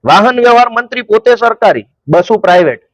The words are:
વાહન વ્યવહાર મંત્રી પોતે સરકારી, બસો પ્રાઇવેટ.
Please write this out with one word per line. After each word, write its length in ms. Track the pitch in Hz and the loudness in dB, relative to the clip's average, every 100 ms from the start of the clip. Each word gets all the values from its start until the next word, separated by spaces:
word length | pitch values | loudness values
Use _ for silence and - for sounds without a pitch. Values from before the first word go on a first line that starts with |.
વાહન 340 | 110 180 226 247 | 0 0 0 0
વ્યવહાર 300 | 240 240 240 | 2 2 2
મંત્રી 340 | 226 240 247 | -2 -8 -12
પોતે 280 | 233 220 247 233 | -4 -2 0 0
સરકારી, 480 | 233 226 208 135 101 _ - | -2 0 0 -2 -8 _ -2
બસો 320 | 165 180 220 | -2 0 -2
પ્રાઇવેટ. 420 | 185 180 160 117 _ | 2 2 0 -4 _